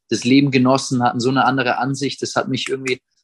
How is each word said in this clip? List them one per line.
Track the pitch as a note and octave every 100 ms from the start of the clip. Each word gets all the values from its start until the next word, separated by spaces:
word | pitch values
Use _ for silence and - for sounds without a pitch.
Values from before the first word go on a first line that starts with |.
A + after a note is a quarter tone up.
| _
das | G#2+ A#2+
Leben | C3+ C#3
genossen, | C3 B2+ C3+ - B2+
hatten | A#2+ B2
so | B2
eine | C3+ A#2+
andere | C3+ A#2+ -
Ansicht. | C3 C3+ C3+ -
Das | - B2
hat | -
mich | B2+ -
irgendwie, | C3+ C3 - _ _